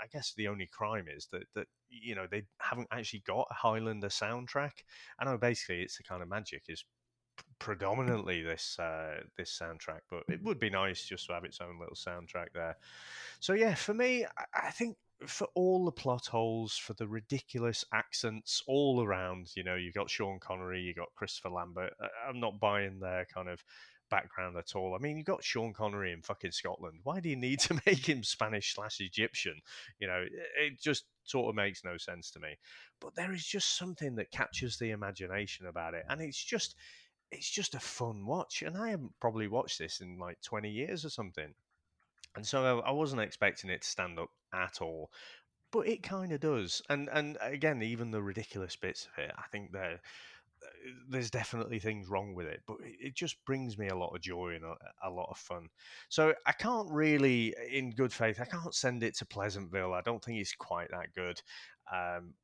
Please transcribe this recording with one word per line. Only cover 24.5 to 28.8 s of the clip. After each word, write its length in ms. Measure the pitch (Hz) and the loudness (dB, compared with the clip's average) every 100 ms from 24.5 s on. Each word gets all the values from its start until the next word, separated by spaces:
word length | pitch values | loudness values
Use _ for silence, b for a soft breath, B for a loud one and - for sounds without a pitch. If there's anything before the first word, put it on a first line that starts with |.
| 87 | -4
at 180 | - | -4
all. 200 | 98 92 | -2 0
I 40 | 92 | 0
mean, 180 | 143 151 | -2 -2
you've 100 | 151 | 0
got 180 | 196 | 0
Sean 280 | - 120 113 | 2 0 0
Connery 400 | 107 107 101 95 | 0 0 2 -2
in 100 | 85 | -2
fucking 280 | - 98 90 | -4 -4 -4
Scotland. 480 | - 90 - 87 80 | -2 -2 -4 -8 -6
Why 160 | 104 185 | -4 -2
do 80 | 170 | 0
you 80 | 131 | 0
need 240 | 123 135 | 2 4
to 200 | - 165 | 4 6
<laughs> 40 | - | 6
make 220 | 131 147 | 6 6
him 140 | 139 | 2
Spanish 520 | 107 - 107 107 - | 0 2 2 2 0
slash 260 | - | -2